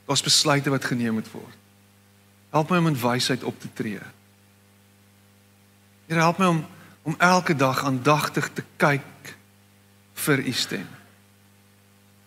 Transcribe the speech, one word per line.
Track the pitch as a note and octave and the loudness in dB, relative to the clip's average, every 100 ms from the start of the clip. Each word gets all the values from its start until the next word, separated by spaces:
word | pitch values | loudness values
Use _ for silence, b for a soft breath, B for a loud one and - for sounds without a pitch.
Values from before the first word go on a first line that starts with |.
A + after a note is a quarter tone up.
| - | -4
Daar's | C3+ | -2
besluite | D3+ - D#3 C#3+ C#3 | 2 2 2 2 0
wat | C3 - | -2 -2
geneem | B2 A#2 A2 | -2 -2 -2
moet | A2 | -6
word. | A#2 - - _ _ _ _ _ _ _ _ _ | -14 -16 -20 _ _ _ _ _ _ _ _ _
Help | D3+ D3+ | -2 2
my | F3+ | 2
om | E3 | 2
in | C3 | 0
wysheid | A#2+ B2 B2 B2 | 0 0 0 -2
op | C3 - | -4 -8
te | - | -14
tree. | - A2+ F#2+ - - _ _ _ _ _ _ _ _ _ _ _ _ _ _ _ _ _ _ - | -8 -8 -8 -14 -20 _ _ _ _ _ _ _ _ _ _ _ _ _ _ _ _ _ _ -4
Here, | E3 | 2
help | E3 E3+ | 2 4
my | F#3+ | 2
om, | D#3+ - B B B - | 2 -4 B B B -8
om | - | 2
elke | F3 F#3 F3 C#3 | 4 4 4 2
dag | C3+ - | 2 2
aandagtig | C#3 B2+ C#3+ D3 - D#3 - | -2 0 2 2 2 -4 -6
te | - - - | -8 -12 0
kyk | D#3+ C#3 - - - - _ _ _ _ _ _ _ - - | 0 2 -4 -18 -20 -20 _ _ _ _ _ _ _ -6 -2
vir | C3+ B2+ | 0 0
u | |
stem. | A2+ - G2+ - - - _ _ _ _ _ _ _ _ _ _ _ | -4 -6 -8 -10 -18 -20 _ _ _ _ _ _ _ _ _ _ _